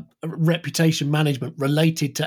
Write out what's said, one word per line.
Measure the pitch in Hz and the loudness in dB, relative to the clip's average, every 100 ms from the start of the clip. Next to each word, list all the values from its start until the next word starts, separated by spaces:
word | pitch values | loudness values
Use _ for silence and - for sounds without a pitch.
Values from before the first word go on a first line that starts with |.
| - _ | -8 _
reputation | 165 165 160 170 143 - 165 160 143 | -10 0 0 0 -2 0 2 2 0
management | 151 151 127 127 - | 0 0 0 -6 -4
related | 139 147 165 160 143 | 0 2 2 2 -4
to | 139 | -4